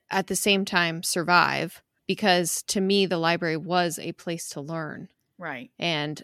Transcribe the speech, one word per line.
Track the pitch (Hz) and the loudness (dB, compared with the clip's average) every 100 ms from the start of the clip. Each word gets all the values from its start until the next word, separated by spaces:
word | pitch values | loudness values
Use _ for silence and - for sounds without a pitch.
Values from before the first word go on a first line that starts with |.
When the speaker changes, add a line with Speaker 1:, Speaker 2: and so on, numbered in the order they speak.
| _ | _
Speaker 1:
at | 190 190 | -4 -2
the | 190 | 0
same | 214 196 196 | 2 2 2
time, | 185 170 165 | 0 0 -2
survive, | - 180 170 175 143 139 160 - _ _ - | -4 -2 4 4 4 2 -4 -8 _ _ -4
because | 185 214 180 170 - | 0 4 4 2 -2
to | - 208 | -2 0
me, | 190 202 190 | 4 4 4
the | 175 | 2
library | 165 170 170 156 | 2 2 0 -2
was | 160 180 175 151 | 0 0 0 -2
a | - | -8
place | 165 - 165 - | -8 -8 -8 -8
to | - | -10
learn. | 143 165 156 - 185 _ _ - | -8 -8 -8 -10 -16 _ _ -14
Speaker 2:
Right. | 170 131 123 - | -10 -10 -14 -6
Speaker 1:
And | 175 156 147 151 | -2 -2 -4 -6